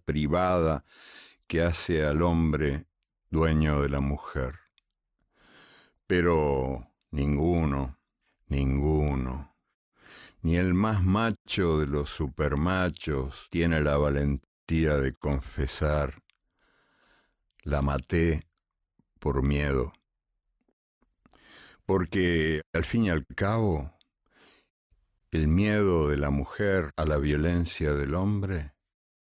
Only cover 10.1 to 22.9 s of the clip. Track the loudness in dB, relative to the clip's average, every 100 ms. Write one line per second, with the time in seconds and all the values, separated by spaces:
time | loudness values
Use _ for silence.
10.1 | -20 -20 _ 0 2 2 2 2 2 2
11.1 | 2 0 -4 -6 0 2 2 0 -2 -4
12.1 | -6 -6 -2 -2 0 0 0 -2 -4 -4
13.1 | -4 -4 -10 -6 -2 0 2 2 2 2
14.1 | 0 0 -2 -8 _ -4 0 2 0 -2
15.1 | -4 -4 -4 -4 -6 -6 -2 -2 0 -4
16.1 | -8 -20 _ _ _ _ _ _ _ _
17.1 | _ _ _ _ _ -4 -2 0 -2 -2
18.1 | 0 2 0 -4 _ _ _ _ _ _
19.1 | _ -4 0 2 2 0 0 -4 -8 _
20.1 | _ _ _ _ _ _ _ _ _ _
21.1 | _ _ _ -20 -20 -20 -10 -2 0 0
22.1 | 0 2 2 0 -2 -4 -6 -2